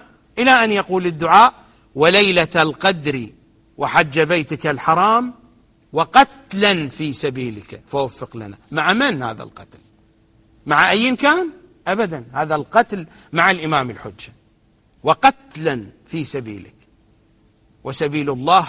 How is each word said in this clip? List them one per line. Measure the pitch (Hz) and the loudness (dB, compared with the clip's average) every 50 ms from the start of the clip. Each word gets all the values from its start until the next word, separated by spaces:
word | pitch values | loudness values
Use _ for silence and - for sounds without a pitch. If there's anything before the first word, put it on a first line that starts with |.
| - _ _ _ _ _ _ 214 | -14 _ _ _ _ _ _ 0
إلى | 247 269 | 2 4
أن | 262 240 226 220 | 4 4 4 2
يقول | 208 202 185 - 185 185 180 | 0 0 0 -2 -4 -2 -2
الدعاء: | 175 165 147 165 160 175 202 233 - - - - _ _ _ _ _ _ | -4 -4 -4 2 6 8 8 8 6 4 -4 -20 _ _ _ _ _ _
"وليلة | 135 151 170 185 202 208 196 180 175 160 156 - | 2 2 4 6 4 4 4 4 2 0 0 0
القدر | 170 156 156 139 - - 190 190 160 139 147 139 131 113 101 - _ _ _ _ _ _ _ _ - | 0 0 0 -2 -2 -2 -2 -2 0 -4 -6 -6 -6 -8 -12 -16 _ _ _ _ _ _ _ _ -8
وحج | 143 127 113 160 175 147 131 160 | -6 0 0 0 0 2 0 0
بيتك | 156 151 180 170 147 - 156 127 - | 0 2 0 -2 -2 -4 -8 -4 -4
الحرام | 156 143 123 - - 160 170 190 214 220 240 247 247 247 - _ _ _ _ _ _ _ _ _ _ | -4 -4 -2 0 0 2 2 4 2 2 2 0 -4 -10 -14 _ _ _ _ _ _ _ _ _ _
وقتلاً | - 151 175 - - 247 277 - - - - _ 190 196 208 202 196 170 151 131 | -4 -4 -4 4 4 4 4 4 0 -16 -18 _ -2 0 2 2 2 0 -2 -6
في | - - 156 151 | -8 -8 -8 -6
سبيلك | 131 - - 143 127 131 127 120 107 104 98 - - 107 _ | -4 -4 -4 -4 -4 -6 -8 -8 -10 -12 -16 -18 -20 -20 _
فوفق | _ - 139 139 120 - - 127 - - | _ -4 -4 -4 -4 -6 -12 -14 -14 -14
لنا". | 117 107 101 98 - _ _ | -14 -14 -14 -16 -20 _ _
مع | - 156 151 170 | -6 -2 0 0
من | 196 233 277 277 202 135 | 0 2 0 0 -2 -4
هذا | 127 113 110 110 | -6 -8 -8 -10
القتل؟ | - - - - - _ - - _ _ _ _ _ _ _ _ _ _ _ _ _ _ _ _ _ | -14 -18 -18 -20 -20 _ -20 -20 _ _ _ _ _ _ _ _ _ _ _ _ _ _ _ _ _
مع | 147 151 147 180 180 | 0 2 4 4 4
أي | 180 214 233 262 254 | 2 2 2 0 0
كان؟ | - 277 285 311 359 370 320 - - - _ _ _ _ | 2 2 2 2 2 -2 -4 -8 -14 -20 _ _ _ _
أبداً، | 170 190 214 226 180 160 135 117 120 | -4 -2 -2 -2 -4 -6 -10 -12 -10
هذا | 127 135 156 151 156 | -6 -6 -2 -2 -2
القتل | 151 135 - - 220 240 - 208 190 156 - - - - _ | -4 -4 2 2 2 2 2 -6 -12 -12 -14 -18 -20 -20 _
مع | - 160 170 190 | -2 0 0 0
الإمام | 190 175 156 156 156 139 131 123 | 0 -2 -2 -2 -2 -2 -2 -4
الحجة. | 107 - - 110 95 - - - _ _ _ _ _ _ _ _ _ _ _ _ _ _ | -10 -12 -16 -16 -16 -16 -20 -20 _ _ _ _ _ _ _ _ _ _ _ _ _ _
"وقتلاً | - - - - - 269 269 - _ - - 156 160 160 139 120 101 95 - _ _ | -2 -2 0 4 2 2 2 0 _ -18 -14 -6 -4 -4 -4 -4 -8 -12 -20 _ _
في | - - 165 143 | -10 -8 -8 -8
سبيلك، | - - 139 120 110 104 98 - - _ _ _ _ _ _ _ _ _ _ _ _ _ _ _ _ _ _ _ _ _ _ _ | -6 -8 -10 -10 -10 -14 -16 -18 -20 _ _ _ _ _ _ _ _ _ _ _ _ _ _ _ _ _ _ _ _ _ _ _
وسبيل | 135 131 - 156 147 143 151 143 143 | -10 -6 -4 -4 -2 -2 -4 -4 -4
الله | 135 123 131 160 180 190 165 | -4 -4 0 2 2 2 2